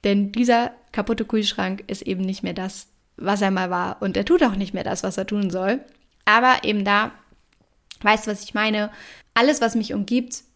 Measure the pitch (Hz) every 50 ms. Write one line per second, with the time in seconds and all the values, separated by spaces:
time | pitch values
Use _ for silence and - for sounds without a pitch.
0 | - 202 202 202 202 202 208 226 247 240 233 233 240 - - - _ _ - -
1 | 202 - 233 220 220 - - 214 208 202 - - 190 185 190 202 - - 196 196
2 | - - 190 185 190 185 190 - - 185 170 190 185 190 - - - _ _ _
3 | _ _ _ - - 196 202 196 202 190 190 185 185 180 180 175 180 185 - -
4 | 208 190 - 196 202 - 339 339 311 240 196 196 196 190 - - - - 190 -
5 | - 190 180 - 190 196 208 208 202 185 165 185 185 196 233 269 285 - _ _
6 | _ _ _ _ _ - 208 233 247 254 254 - - - 214 208 196 202 202 208
7 | 220 233 - - _ _ _ _ _ _ _ _ _ _ _ _ _ _ - -
8 | - 202 220 220 226 220 208 190 - - - 208 214 220 214 214 208 214 - -
9 | - - - - _ _ _ 233 240 277 302 294 240 226 233 226 214 - 196 208
10 | 196 - 233 262 247 - - - _ _ _